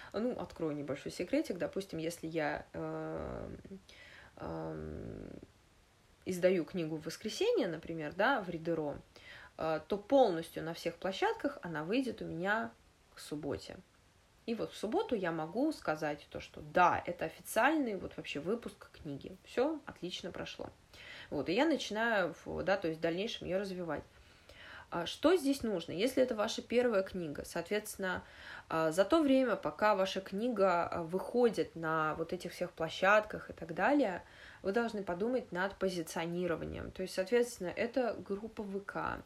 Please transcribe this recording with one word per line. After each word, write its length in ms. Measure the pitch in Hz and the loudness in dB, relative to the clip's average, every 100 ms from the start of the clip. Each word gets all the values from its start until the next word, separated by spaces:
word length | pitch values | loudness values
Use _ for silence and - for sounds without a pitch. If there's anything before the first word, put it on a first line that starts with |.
| - | -8
ну, 200 | - 247 - | -2 -2 -2
открою 360 | 175 - 160 | -8 -4 -4
небольшой 380 | 147 - 190 - | -2 -4 -4 -6
секретик, 460 | - 175 277 320 180 | -6 0 0 0 -2
допустим, 400 | 147 196 190 165 | -2 -4 -6 -4
если 280 | 160 - 160 | -4 -4 -4
я, 400 | 160 151 151 - | -2 0 -2 -6
эм, 840 | 165 160 160 156 160 - 58 - - - 190 - - - - - - | -8 -6 -6 -6 -6 -6 -8 -8 -12 -14 -16 -18 -20 -20 -20 -20 -14
эм, 960 | 160 - - 78 78 73 55 52 50 - - _ _ _ _ _ _ _ | -8 -8 -6 -8 -8 -8 -10 -10 -12 -14 -18 _ _ _ _ _ _ _
издаю 400 | - 180 180 190 | -6 4 6 6
книгу 320 | 147 185 156 156 | 2 -2 -2 -4
в 80 | |
воскресенье, 640 | - - 220 - 427 453 196 | -6 -8 -8 0 2 4 2
например, 440 | 160 - 165 147 | -2 -6 -6 -6
да, 260 | 165 233 254 | 2 2 4
в 80 | 180 | 0
Ридеро, 520 | 165 165 160 147 139 - - - - - - | -4 -2 0 -2 -6 -12 -20 -20 -18 -18 -4
э, 220 | 160 156 - | -2 -2 -2
то 100 | 202 | -4
полностью 640 | - 277 220 165 165 - | 6 8 8 6 -2 -6
на 120 | 160 | -6
всех 220 | 165 170 - | -4 -4 -2
площадках 600 | 190 190 427 440 294 - | -6 2 2 2 -4 -4
она 220 | 170 151 | -6 -4
выйдет 380 | 160 247 240 - | 0 0 0 -4
у 20 | |
меня 480 | 170 160 190 220 233 - - _ _ | -6 -2 0 0 -2 -10 -20 _ _
к 60 | - | -18
субботе. 560 | - 151 147 - - - - _ _ _ _ _ - | -8 -6 -4 -4 -6 -14 -16 _ _ _ _ _ -6
И 80 | |
вот 180 | 220 160 | -4 -4
в 40 | - | -4
субботу 400 | 208 330 - 220 | 0 0 0 0
я 160 | 175 | 0
могу 400 | 165 156 208 311 | 0 -2 0 0
сказать 520 | 294 - 156 156 156 - | 0 -2 0 -2 -4 -8
то, 100 | - | -12
что 200 | - - 151 | -12 -14 0
да, 300 | 180 175 120 | 6 8 6
это 200 | - 175 | -2 -4
официальный 720 | 160 - - 220 269 320 240 185 | -6 -6 -2 4 4 4 2 -2
вот 200 | - - | -6 -10
вообще 220 | - 143 | -8 -6
выпуск 520 | 165 233 208 - - | -2 -4 -4 -12 -20
книги. 440 | - 147 139 - 185 | -14 -10 -8 -10 -16
Все 360 | - - 285 302 - | -6 0 2 0 -8
отлично 440 | - 175 - 185 | -8 -8 -6 -8
прошло. 400 | - 160 - - - - - - - - | -8 -8 -8 -12 -12 -20 -20 -16 -16 -6
Вот, 180 | 147 139 | -4 0
и 40 | |
я 140 | 202 320 | 2 4
начинаю, 680 | 254 - 208 233 208 143 170 | 2 0 0 2 2 2 -2
в-, 180 | 151 156 | -8 -2
да, 140 | 165 196 | 2 2
то 100 | 165 | 2
есть 140 | 160 | 0
в 20 | |
дальнейшем 460 | 165 170 226 - 156 | 0 0 -4 -6 -2
ее 100 | 185 | -2
развивать. 460 | 196 180 170 143 - - - - - - - - - | -2 -6 -4 -4 -6 -20 -20 -20 -20 -20 -18 -18 -8
А 160 | 170 | -4
что 320 | 165 - 294 359 | -4 2 6 6
здесь 280 | 277 269 | 4 0
нужно? 260 | 226 180 - | 0 -2 -4
Если 320 | 156 254 269 | 0 2 4
это 140 | 254 214 | 2 4
ваша 260 | 220 240 | 0 -2
первая 400 | - 233 247 196 | 0 2 4 2
книга, 400 | 190 185 160 143 | 0 -4 -6 -6
соответственно, 800 | - 170 170 208 208 - 185 185 - - - - - | -6 -6 -2 -2 -4 -6 -4 -4 -6 -18 -16 -16 -2
а, 240 | 160 160 | 2 4
за 120 | 165 | 6
то 160 | 196 330 | 6 6
время, 360 | 285 262 247 196 | 8 6 6 2
пока 400 | 147 - 214 196 | -2 2 4 6
ваша 240 | 190 190 | 2 0
книга, 640 | - 196 247 208 190 175 - | -4 -2 0 4 6 6 2
а, 160 | 175 | -2
выходит 720 | 160 185 - 247 240 170 151 | -2 -2 0 4 4 4 -2
на 400 | 165 160 160 156 | -2 0 2 2
вот 180 | 151 160 | 0 -4
этих 200 | 180 170 | -4 -6
всех 180 | - 180 | -4 -6
площадках 800 | - 160 - 190 214 214 165 - | -2 -4 2 6 6 6 -8 -10
и 20 | |
так 220 | - 165 | -12 -8
далее, 480 | 170 214 294 214 175 - - - - | 2 4 6 4 0 -10 -20 -20 -6
вы 80 | 190 | 0
должны 320 | 226 233 214 | 0 0 -4
подумать 480 | 190 175 226 254 - | -4 -2 0 0 -2
над 240 | 175 190 | -2 -2
позиционированием. 1160 | - 190 180 160 180 170 175 175 160 156 - - | 0 -2 0 -4 -4 -2 0 0 0 -4 -6 -8
То 100 | - | -8
есть, 120 | 185 | -6
соответственно, 580 | - 190 240 240 - 175 | -4 2 4 2 -2 -6
это 400 | - 233 262 226 | -2 -2 0 -2
группа 480 | - 185 202 226 - | -2 -6 -6 -6 -8
В 180 | 202 196 | -6 -6
К, 400 | 196 160 156 - | -6 -6 -4 -6